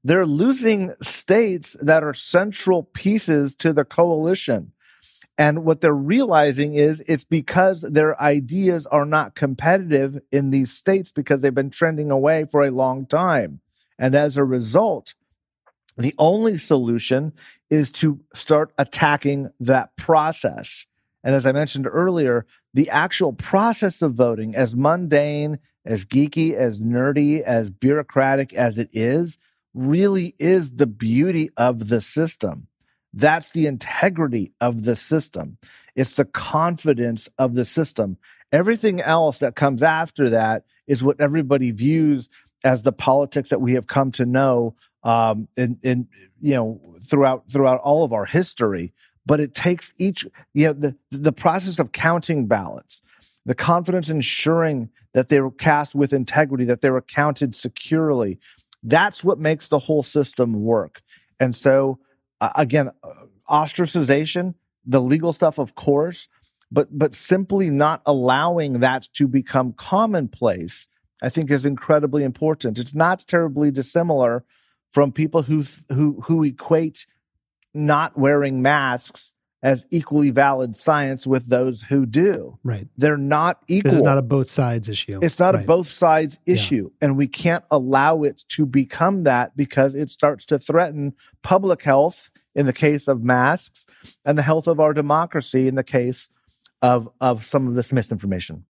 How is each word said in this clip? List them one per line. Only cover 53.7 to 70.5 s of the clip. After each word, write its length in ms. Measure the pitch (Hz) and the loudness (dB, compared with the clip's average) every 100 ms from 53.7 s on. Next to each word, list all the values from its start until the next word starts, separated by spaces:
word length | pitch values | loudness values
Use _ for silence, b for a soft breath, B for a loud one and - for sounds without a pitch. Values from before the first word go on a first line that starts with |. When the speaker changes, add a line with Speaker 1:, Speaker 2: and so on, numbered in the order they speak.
| 170 175 180 156 | 0 0 -4 -2
Speaker 1:
ensuring 800 | 156 123 - 151 165 160 139 113 _ _ | -4 -2 -2 0 2 0 -2 -6 _ _
that 140 | 123 127 | -2 2
they 140 | 143 | 2
were 100 | 135 | 2
cast 440 | - 160 147 147 | -2 0 0 0
with 180 | 143 139 | -2 0
integrity, 520 | 139 120 147 147 135 | 0 0 0 0 0
that 160 | 120 120 | -2 0
they 80 | 139 | 0
were 120 | 127 | 0
counted 520 | - - 147 139 139 | -4 -2 -2 -2 -4
securely. 840 | - 120 - - 160 156 131 104 92 b b b _ | -4 -10 -10 -4 -2 0 0 -2 -6 b b b _
That's 400 | 113 156 202 - | 2 2 2 0
what 140 | 175 165 | -2 0
makes 300 | 156 160 - | -2 -2 0
the 120 | 147 | -2
whole 240 | - 151 | 0 -2
system 500 | 131 147 135 - 120 107 | 0 -2 -2 -2 -2 0
work. 380 | 110 113 82 - _ b b _ | 0 0 -2 -14 _ b b _
And 120 | 131 | -2
so, 460 | 120 139 135 135 131 _ _ _ _ | 0 2 4 2 -4 _ _ _ _
uh, 120 | 113 | -2
again, 360 | - 139 147 131 - | 0 2 0 -2 -8
uh, 60 | 80 - - _ - | -20 -20 -20 _ 0
ostracization, 1040 | 151 151 - 170 175 131 139 156 180 180 170 _ _ | 0 0 -2 -2 0 2 2 0 -4 -6 -10 _ _
the 160 | 123 135 | 0 0
legal 320 | 127 156 170 | 2 0 0
stuff, 240 | 151 160 151 | 0 0 0
of 180 | 123 | -8
course, 540 | - - 143 165 175 - _ _ _ _ | -4 0 0 -2 -8 -16 _ _ _ _
but, 160 | - - 143 | -2 -2 -2
but 160 | 147 | -2
simply 560 | - - 185 190 196 180 | -2 0 0 0 0 0
not 320 | 139 151 160 | 2 0 0
allowing 760 | 147 139 127 131 170 175 147 123 | 0 0 2 2 0 -2 -2 0
that 300 | 127 131 - | 0 0 -8
to 140 | - 139 | -2 0
become 460 | 135 - 135 127 | 0 0 -2 -2
commonplace, 1120 | - - 190 226 185 127 - 117 | -6 -4 -2 0 -2 -4 -2 -2